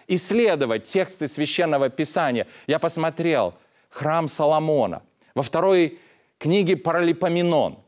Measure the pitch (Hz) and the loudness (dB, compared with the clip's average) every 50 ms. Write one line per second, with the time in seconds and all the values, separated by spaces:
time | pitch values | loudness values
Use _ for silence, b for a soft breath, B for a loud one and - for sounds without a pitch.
0 | B B 185 180 - - 208 233 240 214 175 151 139 117 113 113 - - - 190 | B B -4 -4 -2 0 0 2 2 2 2 2 0 0 -2 -2 -4 -2 -2 -2
1 | 185 - - - 156 143 - - 151 143 - - 175 160 151 139 139 131 123 - | -2 -2 -4 -8 -8 -8 -4 -4 -4 -4 0 0 0 2 2 2 0 0 -2 -2
2 | 156 - - 185 165 139 123 117 101 B B B B B 143 156 - 170 - 160 | -4 -2 -2 -2 -2 0 0 -2 -4 B B B B B -2 0 0 -2 -2 -2
3 | 160 165 147 - 165 170 160 131 104 87 - b b b b b b b - - | -4 -4 -2 -2 -2 0 2 2 0 0 -4 b b b b b b b -12 -6
4 | 139 151 156 170 165 143 - - 156 147 156 156 156 156 156 143 117 95 80 - | -4 -2 0 0 -2 -2 -2 0 2 2 2 2 2 2 2 2 2 0 -2 -6
5 | - _ _ _ b b b 123 135 - - 165 170 190 196 185 170 151 - B | -12 _ _ _ b b b -6 -6 -2 -2 0 2 4 4 4 2 0 -2 B
6 | B B B B B B B B - 147 170 208 196 165 190 151 - 165 165 175 | B B B B B B B B -2 0 2 2 4 2 0 0 0 -2 0 2
7 | 175 170 170 165 180 180 170 175 175 175 170 147 117 82 65 - _ | 2 0 0 0 0 0 0 0 0 2 2 2 0 0 -4 -10 _